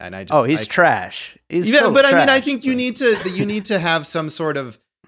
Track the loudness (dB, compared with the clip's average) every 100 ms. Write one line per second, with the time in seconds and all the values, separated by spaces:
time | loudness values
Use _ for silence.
0 | -16 -14 -2 0 2 0 -2 2 4 2
1 | -4 -14 -18 -20 -8 -4 2 4 4 4
2 | 4 6 4 2 0 -4 -2 -2 -2 0
3 | 0 0 -2 -4 -4 -4 -4 -2 0 -2
4 | -2 -6 -6 -6 -4 -4 -8 -14 _ _